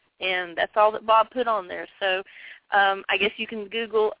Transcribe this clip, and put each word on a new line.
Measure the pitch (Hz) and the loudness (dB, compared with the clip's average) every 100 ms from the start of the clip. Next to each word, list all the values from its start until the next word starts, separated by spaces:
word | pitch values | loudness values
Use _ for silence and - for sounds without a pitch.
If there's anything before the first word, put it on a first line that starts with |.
| _ - | _ -10
And | 185 180 175 165 | -4 -4 -4 -4
that's | 180 220 | -2 4
all | 214 | 2
that | 214 | 2
Bob | 220 220 214 | 2 4 4
put | 254 233 | 0 -2
on | 214 180 | -2 -4
there. | 170 - - | -12 -12 -6
So, | 196 185 - - - - - | -4 -4 -6 -18 -20 -20 0
um, | 202 196 196 - | 2 4 0 -2
I | 196 | -2
guess | 202 - | -2 -4
you | 220 | -8
can | 220 196 | -8 -8
Google | 220 226 220 214 - | -6 -2 0 0 2